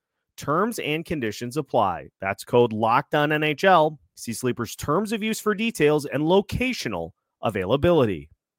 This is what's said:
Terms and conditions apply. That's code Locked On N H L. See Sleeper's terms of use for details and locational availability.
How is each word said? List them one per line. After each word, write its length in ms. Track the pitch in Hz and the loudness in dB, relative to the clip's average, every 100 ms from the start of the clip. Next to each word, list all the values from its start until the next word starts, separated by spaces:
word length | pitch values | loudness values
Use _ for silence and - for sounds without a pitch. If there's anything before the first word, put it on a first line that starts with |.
| _ _ _ - | _ _ _ -12
Terms 420 | - 156 214 226 | -4 0 0 -2
and 240 | - 156 | -4 -4
conditions 520 | 170 165 113 101 123 131 | -4 -4 -4 -6 -6 -6
apply. 500 | 139 135 101 82 69 _ | -2 0 0 -2 -10 _
That's 220 | 95 98 | -6 -6
code 300 | - 123 120 | 0 4 4
Locked 420 | 107 110 120 - | 2 2 2 2
On 160 | 156 147 | 0 0
N 140 | 151 | 0
H 180 | 151 147 | 0 2
L. 380 | 196 180 156 156 _ | 4 6 4 -2 _
See 180 | - - | -14 -10
Sleeper's 420 | 113 127 117 113 - | -4 -4 -2 -6 -6
terms 360 | - 156 214 | -2 -2 0
of 100 | 220 | -4
use 180 | 220 214 | -4 -2
for 140 | - | -2
details 500 | 202 226 - 147 151 139 | -2 -2 2 2 2 0
and 160 | 135 | -2
locational 880 | 156 185 196 - 254 240 - 95 82 - _ _ | 2 2 2 -2 -2 -4 -6 -6 -8 -12 _ _
availability. 840 | 110 101 92 139 156 170 117 85 71 _ _ | -4 -2 0 2 4 4 2 -2 -10 _ _